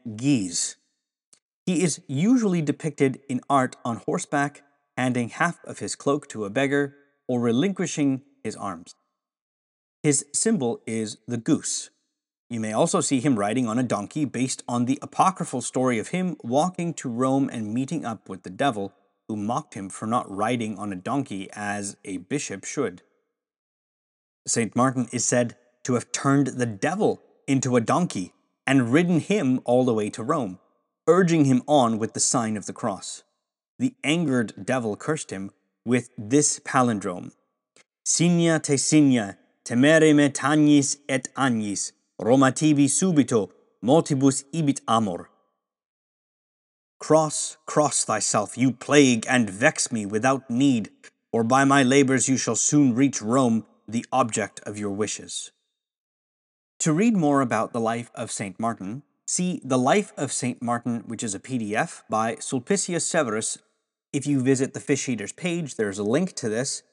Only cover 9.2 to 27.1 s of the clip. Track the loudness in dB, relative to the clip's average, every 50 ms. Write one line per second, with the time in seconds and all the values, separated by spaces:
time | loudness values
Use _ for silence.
9.2 | _ _ _ _ _ _ _ _ _ _ _ _ _ _ _ _ 0 0 0 0
10.2 | -2 _ -6 -2 0 0 0 0 0 -2 -4 -6 -8 -8 -6 -4 -6 -6 -8 _
11.2 | -10 -8 -8 -4 0 0 0 0 -2 -6 -8 -8 -10 -12 _ _ _ _ _ _
12.2 | _ _ _ _ _ -10 -8 -6 -6 -4 0 0 0 2 0 0 0 0 0 0
13.2 | 2 2 2 2 0 0 0 -2 -2 -2 -2 -2 -2 -2 -2 -4 -4 -6 -4 -4
14.2 | -4 -4 -2 -4 -4 -4 -6 -8 -6 -4 -2 -2 0 -2 -2 -4 -6 -8 -2 0
15.2 | 0 0 0 -2 -8 -6 -6 -8 -6 -4 -2 0 0 2 0 0 -2 -4 -4 -4
16.2 | -4 -4 -6 -8 -6 -2 0 0 0 0 -2 -4 -6 -6 -6 -6 -8 -6 -2 0
17.2 | 0 2 2 2 0 0 -4 -8 -8 -6 -4 -4 -4 -4 -6 -6 -6 -8 -10 -10
18.2 | _ -14 -14 -14 -14 -12 -6 -2 -2 -2 -2 -2 -8 -10 _ _ _ _ _ _
19.2 | _ -8 -6 -4 -4 -4 -4 -4 -6 -10 -12 -12 -12 -10 -10 -8 -6 -2 -2 -2
20.2 | -2 -4 -6 -4 -2 -2 -2 -2 -4 -6 -6 -8 -8 -8 -8 -8 -6 -4 -4 -4
21.2 | -4 -6 -8 -10 -10 -12 -12 -10 -6 -6 -6 -6 -6 -10 -12 _ -12 -10 -10 -10
22.2 | -8 -6 -6 -6 -6 -6 -10 -12 -12 -10 -6 -4 -4 -4 -6 -10 _ _ _ _
23.2 | _ _ _ _ _ _ _ _ _ _ _ _ _ _ _ _ _ _ _ _
24.2 | _ _ _ _ -8 -4 -2 -2 -2 -2 0 2 2 2 2 -2 -6 -4 -4 -4
25.2 | -2 0 2 2 0 0 -4 _ _ _ _ _ -4 -2 -2 -2 -2 _ -8 -2
26.2 | 0 2 4 4 2 0 -2 -4 -4 -4 -4 -4 -4 -4 -2 0 0 0